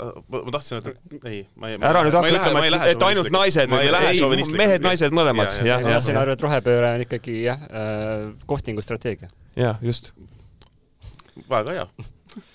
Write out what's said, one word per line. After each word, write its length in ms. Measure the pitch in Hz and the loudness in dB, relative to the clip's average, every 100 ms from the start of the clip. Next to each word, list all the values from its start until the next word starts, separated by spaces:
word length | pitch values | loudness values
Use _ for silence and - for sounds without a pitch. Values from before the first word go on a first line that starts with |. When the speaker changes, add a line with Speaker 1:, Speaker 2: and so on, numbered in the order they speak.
Speaker 1:
äh, 120 | 120 - - | -14 -14 -10
ma, 60 | 123 123 | -10 -8
ma 60 | |
tahtsin 240 | 143 - 120 | -10 -8 -12
öelda, 160 | 127 131 - 147 120 | -12 -16 -18 -16 -12
ei, 140 | 104 98 | -12 -14
ma 140 | - 110 | -14 -12
ei, 80 | 107 | -4
ma 140 | 127 | 0
Speaker 2:
Ära 100 | 170 | 2
Speaker 1:
ei 60 | 151 | 4
Speaker 2:
nüüd 60 | |
Speaker 1:
lähe, 80 | 165 | 2
ma 40 | 165 | 2
ei 40 | |
Speaker 2:
hakka 0 | |
Speaker 1:
lähe, 80 | 175 | 2
Speaker 2:
ütlema, 140 | - | 2
Speaker 1:
ma 100 | - | 2
ei 40 | 160 | 2
Speaker 2:
et, 40 | |
Speaker 1:
lähe 220 | 165 165 | 2 2
Speaker 2:
et 100 | 170 | 2
ainult 240 | 185 208 165 | 2 2 2
Speaker 1:
šovinistlikuks. 80 | 185 | 2
Speaker 2:
naised 320 | 196 160 131 | 2 2 2
Speaker 1:
Ma 80 | 127 | 2
ei 80 | |
Speaker 2:
või, 80 | 143 | 2
Speaker 1:
lähe 160 | 170 - | 4 4
Speaker 2:
ei, 100 | 175 | 4
Speaker 1:
šovinistlikuks. 400 | 147 131 151 170 | 4 2 0 2
Speaker 2:
mehed, 240 | 208 180 170 | 2 4 2
naised 260 | 180 147 165 | 2 2 4
mõlemad. 320 | 156 113 101 | 2 2 0
Speaker 1:
Jaa, 80 | 101 | 0
jaa. 80 | 117 | 2
Speaker 2:
Jah, 140 | 123 | 2
Speaker 3:
Ma 80 | 117 | 2
Speaker 2:
jah, 80 | 117 127 | 2 2
Speaker 3:
saan 80 | 139 | 0
Speaker 2:
jah. 60 | |
Speaker 3:
aru, 80 | 135 | 0
et 120 | 131 147 | 0 0
rohepööre 460 | 139 123 120 120 | 0 2 2 2
on 100 | 120 | 0
ikkagi, 320 | 120 120 - 113 | -4 -8 -6 -4
jah, 220 | 117 135 151 | -2 -4 -8
äh, 560 | 113 107 107 110 107 107 107 - | -8 -6 -4 -4 -6 -8 -12 -6
kohtingustrateegia. 840 | 143 - 107 - 117 123 98 87 - - - | -6 -6 -8 -6 -6 -6 -8 -12 -20 -10 -2
Speaker 2:
Jah, 200 | 123 107 | -2 -2
just. 260 | 117 120 - - - - - - - _ _ _ - - - - - | -4 -6 -8 -20 -20 -20 -20 -20 -20 _ _ _ -20 -20 -20 -20 -4
Speaker 1:
Väga 240 | 120 110 175 | -4 -2 -6
hea. 100 | - - - - - 220 - | -10 -14 -20 -20 -20 -20 -20